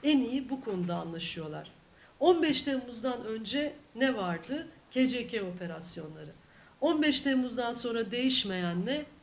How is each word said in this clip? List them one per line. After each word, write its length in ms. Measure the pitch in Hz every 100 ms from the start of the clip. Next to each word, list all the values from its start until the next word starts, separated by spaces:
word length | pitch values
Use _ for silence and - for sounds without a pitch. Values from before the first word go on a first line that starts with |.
en 160 | 285 294
iyi 300 | 233 262 262
bu 120 | 269
konuda 340 | - 185 175 170
anlaşıyorlar. 760 | 170 165 - - 156 151 - - - - - -
On 240 | 311 349
beş 180 | 311 285
Temmuz'dan 640 | - 262 247 226 247 240 220
önce 480 | 220 202 262 294 - - 226
ne 200 | 262 226
vardı? 520 | 180 170 - 285 320 - -
K 160 | 254 262
C 200 | 247 233
K 160 | 226
operasyonları. 880 | 190 180 170 160 175 - 156 156 151 - - - - -
On 200 | 302 311
beş 200 | 294 277
Temmuz'dan 520 | 277 262 254 233 240
sonra 380 | 233 247 233 214
değişmeyen 760 | 240 262 254 202 185 175 175 208
ne? 200 | 294 285 -